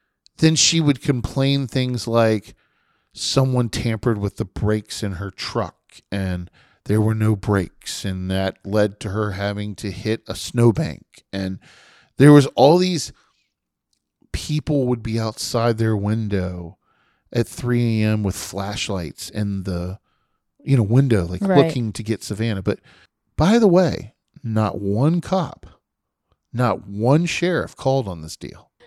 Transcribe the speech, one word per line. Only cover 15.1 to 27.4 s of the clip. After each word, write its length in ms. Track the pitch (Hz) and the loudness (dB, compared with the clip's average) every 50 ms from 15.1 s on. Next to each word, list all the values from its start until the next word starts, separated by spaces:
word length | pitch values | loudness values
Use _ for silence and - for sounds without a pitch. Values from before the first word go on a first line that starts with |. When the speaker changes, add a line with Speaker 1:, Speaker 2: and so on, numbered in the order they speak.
| 110 113 | -2 -2
Speaker 1:
outside 580 | 110 110 107 - - - - 117 113 117 113 | -2 -4 -4 -6 -6 -4 -2 0 2 2 2
their 180 | 110 113 110 110 | 2 2 0 2
window 800 | 101 101 104 110 117 110 101 101 95 90 90 90 87 87 82 101 _ _ _ _ _ _ _ _ _ _ _ | 0 0 0 0 0 -2 -2 -2 -2 -2 -2 -6 -8 -10 -12 -16 _ _ _ _ _ _ _ _ _ _ _
at 160 | - 120 113 | -2 -2 -2
three 540 | - - - 123 123 120 120 120 113 113 110 107 | -2 -4 -6 -4 -2 0 0 2 2 2 2 2
A 40 | |
M 160 | 107 110 107 104 | 2 0 0 0
with 120 | 95 - | -2 -2
flashlights 920 | - - - - 98 98 101 101 - - - 98 92 85 73 - - - - | -4 -8 -10 -8 -6 -6 -6 -6 -6 -6 -6 -4 -6 -6 -8 -10 -12 -14 -10
in 340 | 107 104 104 101 98 98 90 | -6 -4 -4 -4 -4 -4 -4
the, 360 | 95 90 87 87 90 95 - _ _ _ _ _ _ _ _ _ _ _ _ - | -4 -4 -4 -6 -6 -8 -10 _ _ _ _ _ _ _ _ _ _ _ _ -2
you 140 | 135 139 | 0 2
know, 60 | 123 104 | 2 2
window, 420 | 101 117 135 139 131 113 98 85 | 4 4 4 4 4 2 2 0
like, 160 | 82 90 - | -2 -4 -2
Speaker 2:
Right. 240 | 202 190 185 - - | 0 2 4 4 4
Speaker 1:
looking 260 | 165 151 127 117 110 101 | 4 2 -2 -4 -4 -6
to 100 | - 107 | -6 -6
get 200 | 107 110 - - | -6 -6 -6 -6
Savannah. 380 | - 104 101 113 117 104 98 | -8 -6 -4 -4 -4 -4 -2
But 180 | - 104 - - _ - - _ _ _ _ _ _ _ _ | -2 -2 -4 -4 _ -18 -20 _ _ _ _ _ _ _ _
by 220 | - 156 190 226 240 | 0 2 4 4 6
the 80 | 226 | 6
way, 460 | 190 170 185 180 135 87 - - 110 - _ _ _ - - - | 6 6 6 4 2 0 -4 -8 -12 -16 _ _ _ -18 -12 -8
not 360 | 113 107 110 110 98 - - | -2 0 0 0 0 -2 -4
one 420 | 101 98 101 113 135 156 175 175 | -4 -2 0 2 2 2 2 0
cop, 440 | - - 185 190 156 92 - - - - - _ _ _ _ _ _ _ _ _ _ _ _ _ _ _ - | -2 -2 -2 -2 -2 -4 -8 -14 -20 -20 -20 _ _ _ _ _ _ _ _ _ _ _ _ _ _ _ -2
not 340 | 117 127 110 92 - - | 0 0 0 0 -2 -4
one 380 | 95 101 104 110 127 143 160 175 | -8 -4 0 2 4 4 4 4
sheriff 500 | 165 - - | 0 -2 -2